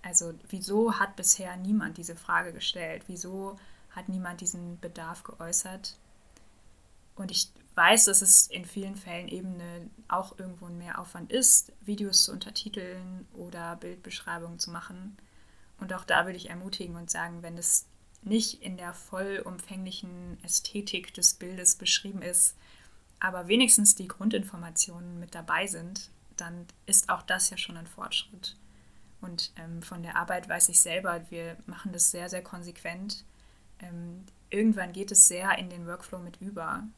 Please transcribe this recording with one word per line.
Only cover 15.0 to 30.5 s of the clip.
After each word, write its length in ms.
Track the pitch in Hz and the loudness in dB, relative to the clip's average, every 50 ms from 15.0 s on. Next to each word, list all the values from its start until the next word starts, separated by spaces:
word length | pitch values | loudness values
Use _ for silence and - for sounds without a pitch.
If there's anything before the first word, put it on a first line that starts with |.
| 185 196 196 - - - _ - - - - - - - - - | -12 -14 -14 -16 -20 -20 _ -20 -20 -20 -20 -20 -20 -20 -14 -12
Und 120 | 196 185 | -8 -8
auch 120 | 190 180 - | -8 -8 -2
da 220 | - 175 135 175 | 2 2 2 2
würde 100 | 185 180 | 2 -4
ich 140 | 180 175 - | -10 -12 -12
ermutigen 460 | 175 175 180 196 185 - 185 175 170 | -12 -10 -10 -10 -8 -8 -8 -10 -10
und 140 | 170 175 170 | -12 -6 -6
sagen, 320 | - 170 165 170 170 170 | -4 -4 -4 -6 -8 -12
wenn 160 | 170 165 170 170 | -12 -12 -10 -4
es 280 | 175 - - - - _ - - - _ - - | 0 2 2 2 2 _ -20 -20 -20 _ -20 -16
nicht 400 | - 190 208 226 220 - - - | -4 0 2 2 2 0 -6 -8
in 140 | - 190 185 | -10 -12 -10
der 180 | 180 175 175 180 | -8 -10 -12 -12
vollumfänglichen 1400 | - - - - 185 190 196 196 190 - - 185 175 - - 196 190 185 185 180 - - 180 180 180 180 175 175 - - | -12 -14 -10 -8 -6 -6 -4 -6 -6 -8 -10 -12 -12 -12 -12 -10 -8 -8 -8 -8 -10 -12 -12 -12 -12 -12 -12 -12 -12 -4
Ästhetik 680 | 175 - - - - - 208 202 202 - 180 180 - - | 0 0 0 0 -2 -6 -6 -6 -4 -6 -6 -6 -8 -6
des 200 | - 175 - - | 2 4 4 4
Bildes 420 | - 180 180 185 185 180 - - | 2 -6 -10 -8 2 2 2 2
beschrieben 460 | - 185 180 - - - 196 202 190 | 4 2 2 2 2 2 -4 -10 -6
ist, 340 | - 175 180 - - - - - - - - - - - - - _ _ - - | -6 0 4 6 4 4 4 -2 -20 -20 -20 -20 -20 -20 -20 -20 _ _ -4 0
aber 280 | - - 180 180 175 170 | 0 0 0 -2 0 4
wenigstens 460 | 208 240 262 226 - - 208 208 - | 6 6 8 10 8 10 10 8 8
die 140 | - 190 190 | 6 2 -12
Grundinformationen 1120 | - - 196 220 220 202 196 196 - 175 170 170 160 - - - 170 175 175 175 175 170 | -10 -2 -2 0 0 0 -2 -4 -8 -12 -14 -6 -2 -2 -2 -2 -2 -14 -12 -12 -12 -12
mit 140 | 175 170 - | -12 -12 -12
dabei 320 | 170 165 165 160 165 196 | -12 -4 -2 0 0 0
sind, 440 | 202 190 165 165 175 196 - - - - - _ - - | -2 -6 -8 -8 -10 -12 -12 -14 -14 -20 -20 _ -12 -12
dann 300 | - 175 170 170 175 175 - - _ - | -10 -10 -10 -12 -14 -16 -18 -20 _ -2
ist 220 | - 196 - - - | 4 4 4 6 4
auch 120 | 185 180 | -2 -2
das 280 | - - 185 185 - - | 0 -2 0 2 2 0
ja 60 | 190 | 0
schon 200 | 185 - - 175 | -4 -8 -8 -8
ein 100 | 170 165 | -14 -14
Fortschritt. 680 | - - - - - - - - - 214 - - - - - - - - - - - - - - - - - | -16 -12 -12 -8 -4 -4 -4 -6 -6 -16 -12 -12 -12 -12 -14 -20 -20 -20 -20 -20 -20 -20 -20 -20 -20 -18 -16
Und, 320 | - 180 170 170 - - - | -14 -10 -8 -6 -8 -8 -10
ähm, 260 | - 165 165 170 165 | -14 -12 -12 -10 -10
von 200 | 165 - 185 175 | -10 -12 -12 -12
der 140 | 170 170 - | -12 -4 -4
Arbeit 320 | 170 175 170 185 180 180 | -4 -2 -2 -6 -6 -4
weiß 200 | - | -6